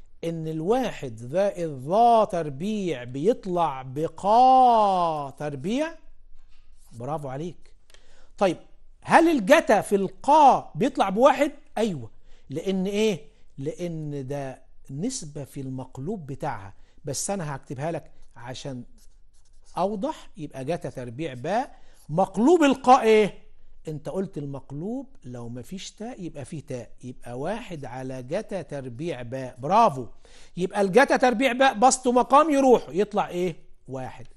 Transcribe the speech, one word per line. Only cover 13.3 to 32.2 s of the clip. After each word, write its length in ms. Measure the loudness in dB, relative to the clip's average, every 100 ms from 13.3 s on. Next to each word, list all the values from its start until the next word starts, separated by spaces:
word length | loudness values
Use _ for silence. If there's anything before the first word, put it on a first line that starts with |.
| _ -18 -10
لأن 680 | -8 -6 -8 -8 -8 -8 -6
ده 380 | -8 -8 -12 -18 -20 -14
نسبة 520 | -6 -6 -6 -10 -12
في 180 | -12 -12
المقلوب 640 | -10 -10 -12 -10 -10 -10 -10
بتاعها، 480 | -8 -8 -8 -12 -18 -20 -14 -10
بس 240 | -8 -6
أنا 260 | -6 -6 -10
هكتبها 360 | -10 -8 -6
لك 200 | -8 -10 -18 -18 -16
عشان 480 | -14 -12 -10 -12 -14 -20 -20 -20 -20 -20 -20 -20 -12 -6
أوضح. 520 | -4 -4 -6 -8 -14 -14
يبقى 280 | -14 -8 -6
جتا 240 | -6 -6
تربيع 440 | -10 -12 -10 -10
باء 420 | -8 -4 -4 -4 -12 -20 -20 -6
مقلوب 540 | -2 -2 2 4 6
القا 380 | 6 4 6 6
إيه؟ 440 | 8 6 4 -2 -16 -18 -18 -14 -12
أنت 220 | -10 -8
قلت 280 | -8 -8 -8
المقلوب 720 | -10 -10 -12 -10 -8 -10 -12 -18
لو 260 | -16 -14 -12
مفيش 420 | -12 -12 -14 -14
تاء 320 | -14 -14 -12
يبقى 220 | -12 -12 -12
فيه 160 | -14
تاء، 300 | -12 -12 -12 -16
يبقى 360 | -16 -14 -12 -8
واحد 460 | -6 -8 -10 -12 -12
على 380 | -10 -10 -10
جتا 380 | -8 -8 -6 -10
تربيع 600 | -8 -10 -10 -10 -8 -8
باء. 340 | -10 -10 -10 -8
برافو. 480 | 0 4 4 2 -8 -14 -20 -20 -14 -6
يبقى 240 | -4 0
الجتا 360 | 4 6 6 4
تربيع 340 | 2 2 0
باء 220 | 2 2
بسط 340 | 6 4 4 2
مقام 420 | 2